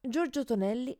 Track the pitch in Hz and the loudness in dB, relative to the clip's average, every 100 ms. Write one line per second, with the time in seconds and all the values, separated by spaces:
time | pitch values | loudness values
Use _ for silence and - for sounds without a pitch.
0 | 262 254 339 285 262 220 196 226 254 - | -2 0 0 0 0 2 2 0 -4 -8